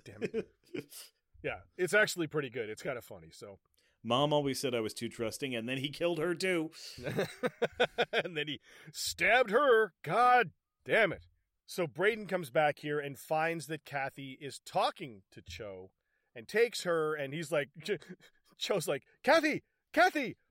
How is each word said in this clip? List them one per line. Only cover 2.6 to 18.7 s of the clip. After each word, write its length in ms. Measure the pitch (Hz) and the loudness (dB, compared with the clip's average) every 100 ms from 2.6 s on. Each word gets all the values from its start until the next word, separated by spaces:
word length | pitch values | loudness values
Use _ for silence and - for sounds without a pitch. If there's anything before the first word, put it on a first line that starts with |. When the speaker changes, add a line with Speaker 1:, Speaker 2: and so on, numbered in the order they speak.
| 107 | -6
Speaker 1:
It's 140 | 107 | -6
kinda 180 | 175 127 | -8 -8
funny, 300 | - 98 80 | -10 -18 -20
so. 300 | - 104 98 _ _ _ _ | -18 -18 -18 _ _ _ _
Speaker 2:
Mom 300 | 110 120 147 | 0 2 4
always 260 | 147 139 127 | 2 2 0
said 140 | 135 | 0
I 60 | 117 | 0
was 120 | 110 | -2
too 140 | - 117 | -4 -8
trusting, 460 | - 113 - 139 | -4 -6 -4 -6
and 140 | 120 113 | -6 -4
then 100 | 135 | -4
he 100 | 143 | -6
killed 300 | 139 170 170 | -2 -2 0
her 160 | 165 | -2
too. 360 | 170 190 175 160 - - - | -2 0 0 -2 -8 -16 -10
Speaker 1:
<laughs> 40 | 123 123 185 - - - - - 240 - - | -6 -4 -4 -4 -6 -2 -4 0 -2 0 -2
And 240 | 233 202 160 | 0 -2 -4
then 120 | 151 | -6
he 120 | 131 - - - | -8 -12 -20 -16
stabbed 580 | - - - 185 240 247 | -8 -8 0 4 6 6
her. 420 | 214 294 226 214 - | 4 6 6 4 -2
God 480 | - 190 247 247 190 - _ _ | -2 4 6 6 4 -2 _ _
damn 280 | - 156 311 | 0 4 4
it. 140 | 107 - _ _ _ - | 2 -10 _ _ _ -10
So 200 | - 170 | -4 -2
Brayden 420 | 110 196 226 196 | 2 0 0 -2
comes 220 | 185 151 | -4 -2
back 280 | 143 151 143 | 2 2 2
here 200 | 151 147 | -4 -4
and 200 | 143 135 | -4 -10
finds 480 | - 156 160 170 135 | -4 0 0 -2 -6
that 180 | 156 | -10
Kathy 540 | - 143 135 - 139 131 | -8 -6 -6 -8 -12 -12
is 200 | 143 - | -12 -14
talking 580 | - 180 240 277 151 104 _ | -6 0 0 -2 -10 -14 _
to 100 | - | -20
Cho 480 | - - 107 95 95 _ _ _ _ | -16 -12 -12 -12 -16 _ _ _ _
and 140 | 123 110 | -18 -4
takes 340 | 208 226 - | 2 2 0
her, 300 | 185 170 156 | -2 0 0
and 180 | 151 139 | -2 -4
he's 180 | 147 156 | -6 -2
like, 160 | 156 143 - | 0 -2 -6
<laughs> 60 | |
Ch-, 160 | - 185 - 180 - _ _ - | -6 -6 -6 -18 -20 _ _ -10
Cho's 320 | - | -2